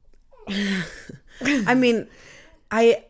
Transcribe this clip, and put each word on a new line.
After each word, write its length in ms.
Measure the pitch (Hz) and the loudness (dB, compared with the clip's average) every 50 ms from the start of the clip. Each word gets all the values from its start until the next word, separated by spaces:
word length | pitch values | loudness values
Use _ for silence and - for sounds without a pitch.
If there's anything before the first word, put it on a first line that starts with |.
| _ - - | _ -20 -20
<laughs> 360 | - _ _ _ 480 427 - 196 202 202 196 196 185 165 - - - - - - - _ - - - | -20 _ _ _ -18 -12 -8 -6 -4 -2 -2 -4 -4 -6 -8 -12 -18 -20 -20 -20 -20 _ -20 -12 -6
I 340 | 240 269 294 254 202 214 247 | -2 -2 0 0 0 0 2
mean, 320 | 262 254 240 226 214 - - - - - - - - - - _ _ _ - | 2 4 2 2 0 -2 -8 -16 -20 -20 -20 -20 -20 -20 -20 _ _ _ -4
I, 340 | 202 226 233 233 - - - _ | 0 2 4 4 4 2 -2 _